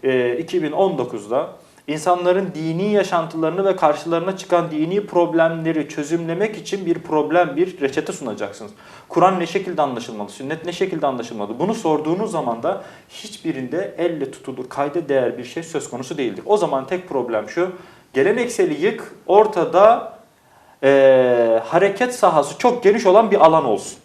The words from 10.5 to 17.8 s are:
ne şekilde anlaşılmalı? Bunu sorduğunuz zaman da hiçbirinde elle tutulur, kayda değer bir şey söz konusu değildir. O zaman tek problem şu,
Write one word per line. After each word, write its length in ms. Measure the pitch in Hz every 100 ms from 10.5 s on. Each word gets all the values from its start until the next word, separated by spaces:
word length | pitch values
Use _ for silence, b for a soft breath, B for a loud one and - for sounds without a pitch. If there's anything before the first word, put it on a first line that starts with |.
| 160
ne 80 | 170
şekilde 340 | 175 190 170 143
anlaşılmalı? 520 | 127 117 113 101 117
Bunu 160 | 175
sorduğunuz 560 | 226 165 151 156 180 220
zaman 320 | 170 131 113
da 200 | 139 196 B B B
hiçbirinde 840 | - - - 165 131 127 156 196 -
elle 320 | 170 160 135
tutulur, 380 | - - 127 -
kayda 400 | - 147 156 156
değer 300 | 135 120 113
bir 60 |
şey 180 | 123 -
söz 280 | 165 151 -
konusu 280 | 123 131 156
değildir. 260 | 123 98 -
O 100 | 208
zaman 300 | 165 135 135
tek 220 | 185 185
problem 400 | 139 120 113 107
şu, 240 | - 185 -